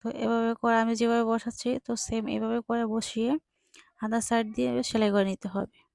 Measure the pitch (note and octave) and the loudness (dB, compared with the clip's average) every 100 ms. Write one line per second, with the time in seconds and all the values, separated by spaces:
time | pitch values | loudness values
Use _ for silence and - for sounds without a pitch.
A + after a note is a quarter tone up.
0 | A3+ - A3 A#3 A3+ A#3 A#3 A3+ A3+ A3+ | -6 -4 -2 0 0 0 2 2 2 2
1 | A#3 A#3 A3+ A3+ A#3 - A#3+ B3+ - A#3 | 2 2 2 0 -2 -6 -4 -4 -4 -6
2 | - A3+ G#3+ A3 A3 A#3 A3+ A#3 A3+ A3 | -2 -4 -2 -2 -2 -2 -2 -2 0 -2
3 | - A3 A3+ D#4 _ _ _ - _ _ | -2 -2 0 0 _ _ _ -20 _ _
4 | A3 A3+ A3 A#3 A3 A3 B3 A#3+ B3+ A3+ | -2 -2 2 0 0 -2 0 0 0 2
5 | G#3+ G3+ G3 F#3+ G3 G3 G3 _ _ | 4 4 2 0 -4 -4 -6 _ _